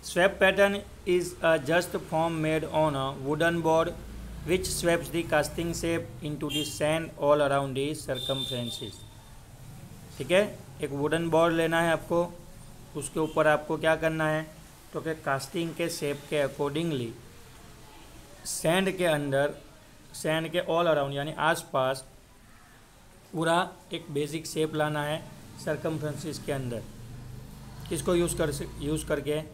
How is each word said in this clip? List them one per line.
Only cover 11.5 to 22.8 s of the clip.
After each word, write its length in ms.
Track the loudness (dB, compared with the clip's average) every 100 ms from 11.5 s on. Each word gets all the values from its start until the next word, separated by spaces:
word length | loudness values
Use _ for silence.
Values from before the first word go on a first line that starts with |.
| 4
लेना 260 | 4 4
है 100 | 4
आपको, 340 | 2 2 0 0 -4 -16 -16 -16 -16 -12 -8
उसके 220 | -6 -2
ऊपर 280 | 0 4 6
आपको 300 | 6 2 0
क्या 180 | 2 4
करना 320 | 2 2 2
है 160 | 0 -2 -12 -20 -20 -10
तो 80 | -8
कि 140 | -6 -4
casting 600 | -2 -2 -2 -4 -4 -2
के 140 | -4
shape 360 | -2 -4 -4 -2
के 160 | 0 0
accordingly 640 | 0 -2 0 0 0 -4 -8 -16 -20 -20 -20 -20 -20 -20 -20 -20 -20 -20 -14 -8
sand 500 | -2 2 4 2 2
के 80 | 2
अंदर, 480 | 2 2 2 2 0 -16 -20 -20 -20 -18 -6
sand 360 | 0 0 0
के 100 | -2
all 340 | 2 2 4 4
around 180 | 2
यानी 200 | -2 -4
आसपास 760 | 0 2 2 0 0 2 0 -6 -20 -20 -20 -20 -20 -20 -20